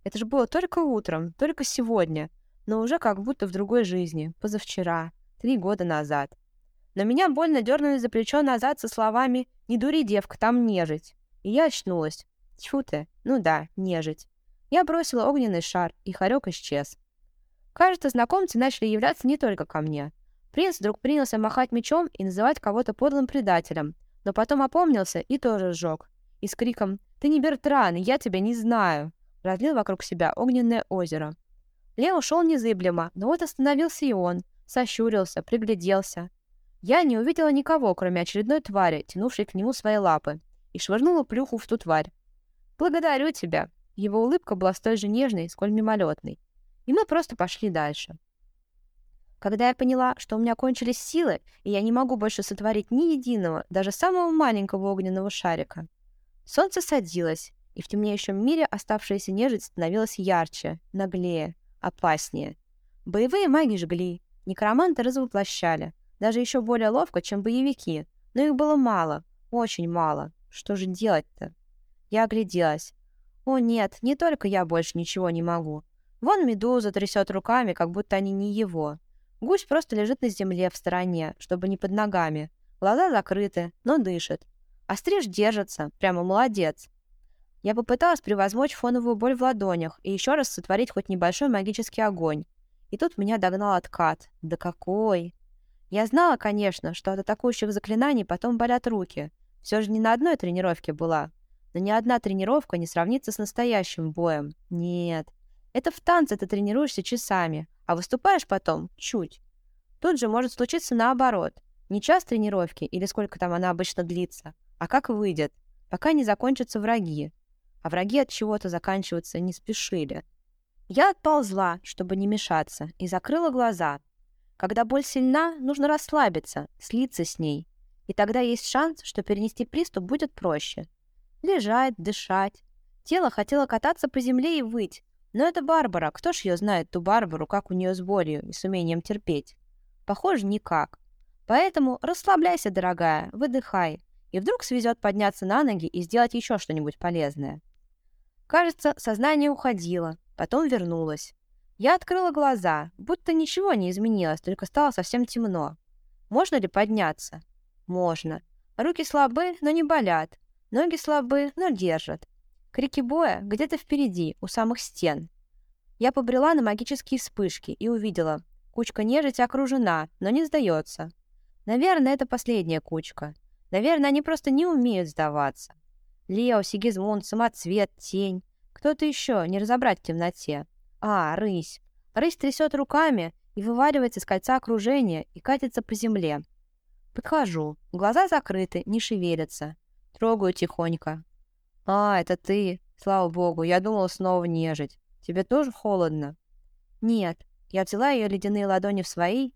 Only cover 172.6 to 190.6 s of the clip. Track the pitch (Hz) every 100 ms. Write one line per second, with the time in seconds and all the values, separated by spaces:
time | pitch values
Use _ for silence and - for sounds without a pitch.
172.6 | 165 160 - 160 - - 147 151 _ _
173.6 | _ 190 254 330 277 277 294 311 285 269
174.6 | 359 302 247 196 160 - 151 147 139 -
175.6 | - _ _ _ _ _ - 196 247 220
176.6 | 196 202 233 190 202 208 - 214 233 -
177.6 | 170 202 196 _ - 190 196 185 - _
178.6 | _ _ 294 302 302 269 - 214 165 196
179.6 | 214 247 247 185 - 165 170 - - 147
180.6 | 156 _ _ _ 214 196 156 170 214 180
181.6 | 160 - _ _ _ 220 330 - 277 262
182.6 | 311 277 269 294 320 226 165 - _ -
183.6 | 214 240 285 277 240 196 - 190 - 262
184.6 | - 226 214 277 220 160 - 175 - 269
185.6 | 262 - - 214 226 208 165 147 160 _
186.6 | _ _ _ _ _ - - 311 220 165
187.6 | 151 151 - 180 202 269 381 - - 190
188.6 | 185 175 190 220 - 208 175 165 156 -
189.6 | 151 160 _ _ _ _ 226 226 190 -